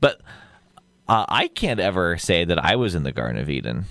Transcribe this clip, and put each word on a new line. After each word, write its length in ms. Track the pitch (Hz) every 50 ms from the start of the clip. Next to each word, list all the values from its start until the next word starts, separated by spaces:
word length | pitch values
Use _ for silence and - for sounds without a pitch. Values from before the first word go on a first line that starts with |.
but, 200 | - 143 - - - - - - - - - - _ _ - - _ _ _ _ _
uh, 180 | - 113 110 98 -
I 180 | 92 127 -
can't 320 | 330 - - 220 165 117 107
ever 380 | 90 98 90 92 90 85 85
say 260 | 82 - - 90 85 87
that 200 | 85 85 80 69
I 120 | 85 107
was 180 | 127 123 101 87
in 100 | 85 67
the 80 | 67 67
Garden 280 | 64 58 60 58 53
of 80 | 69 73
Eden. 360 | 69 64 50 57 58 69 95 -